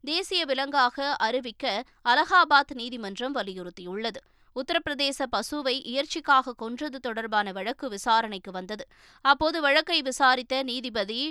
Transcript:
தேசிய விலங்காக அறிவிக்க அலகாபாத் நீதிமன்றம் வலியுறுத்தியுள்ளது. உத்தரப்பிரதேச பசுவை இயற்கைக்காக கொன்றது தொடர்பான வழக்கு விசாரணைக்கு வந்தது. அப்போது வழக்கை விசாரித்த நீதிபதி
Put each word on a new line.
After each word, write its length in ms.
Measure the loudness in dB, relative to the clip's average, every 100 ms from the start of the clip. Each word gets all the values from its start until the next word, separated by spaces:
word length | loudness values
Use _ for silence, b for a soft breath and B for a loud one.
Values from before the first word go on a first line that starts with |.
தேசிய 420 | -4 -4 -2 -2 0
விலங்காக 680 | -2 0 2 2 0 -4 -2
அறிவிக்க 680 | 0 -2 -4 -6 -4 -4 -6 b 2
அலகாபாத் 680 | 4 6 6 8 6 4 -6
நீதிமன்றம் 600 | -10 -8 -8 -6 -4 -4
வலியுறுத்தியுள்ளது. 840 | -6 -8 -10 -12 -10 -6 -6 -6 _ _ _ -8
உத்தரப்பிரதேச 720 | -2 -2 -2 -2 -2 -2 -2
பசுவை 420 | -2 -2 -4 -2 -4
இயற்கைக்காக 720 | -4 -4 -4 -6 4 4 4
கொன்றது 460 | -8 -10 -6 -8 -6
தொடர்பான 520 | -6 -6 0 0 0
வழக்கு 380 | -4 -6 -6 -6
விசாரணைக்கு 640 | -6 2 2 2 -6 -10
வந்தது. 340 | -10 -10 -12 -12 b b b
அப்போது 400 | 2 4 2 2
வழக்கை 400 | 4 4 4 0
விசாரித்த 600 | 0 4 6 4 2 -2
நீதிபதி 580 | -2 -6 -4 -4 -2 -2 -4